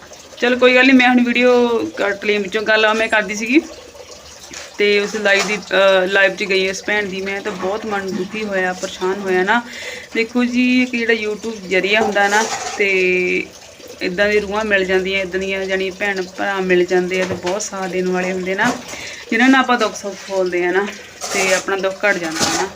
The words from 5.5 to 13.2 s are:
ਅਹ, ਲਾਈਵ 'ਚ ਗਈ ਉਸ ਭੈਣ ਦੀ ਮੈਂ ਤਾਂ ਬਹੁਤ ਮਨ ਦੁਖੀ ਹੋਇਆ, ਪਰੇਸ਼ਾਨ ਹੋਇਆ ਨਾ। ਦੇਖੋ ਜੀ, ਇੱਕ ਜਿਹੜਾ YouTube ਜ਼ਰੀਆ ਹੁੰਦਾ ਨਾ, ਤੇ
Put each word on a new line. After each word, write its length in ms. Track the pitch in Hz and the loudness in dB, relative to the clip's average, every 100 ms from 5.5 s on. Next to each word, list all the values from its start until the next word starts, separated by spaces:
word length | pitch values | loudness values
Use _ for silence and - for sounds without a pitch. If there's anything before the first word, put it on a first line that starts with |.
| 208 | -4
ਅਹ, 520 | - 185 196 190 185 | -2 2 4 4 4
ਲਾਈਵ 280 | 196 196 190 | 4 2 0
'ਚ 80 | |
ਗਈ 260 | 208 190 190 | -2 0 0
ਉਸ 140 | 190 | -4
ਭੈਣ 220 | - 208 202 | -4 -2 -2
ਦੀ 160 | 190 | -6
ਮੈਂ 200 | 196 196 | -6 -6
ਤਾਂ 100 | 208 | -6
ਬਹੁਤ 340 | 180 185 214 220 | -4 -4 -4 -4
ਮਨ 300 | 202 190 180 | -4 -4 -6
ਦੁਖੀ 280 | 185 214 | -6 -6
ਹੋਇਆ, 300 | 214 190 185 | -4 0 -2
ਪਰੇਸ਼ਾਨ 460 | 180 190 - 185 196 | -2 -8 -4 -4 -2
ਹੋਇਆ 240 | 190 185 | 0 0
ਨਾ। 180 | 190 240 240 - - - - | 2 0 -2 -12 -12 -14 -6
ਦੇਖੋ 300 | 226 226 247 | -4 -2 0
ਜੀ, 400 | 247 247 247 254 | 0 2 2 2
ਇੱਕ 80 | 254 | 2
ਜਿਹੜਾ 220 | 240 226 | 0 0
YouTube 540 | 226 214 208 220 214 180 | 0 -2 -6 -8 -10 -2
ਜ਼ਰੀਆ 340 | 185 190 214 | 0 2 2
ਹੁੰਦਾ 260 | 214 202 202 | 2 2 2
ਨਾ, 160 | 208 220 - - - | 2 0 -4 -6 -2
ਤੇ 120 | 202 190 185 180 | 0 2 2 2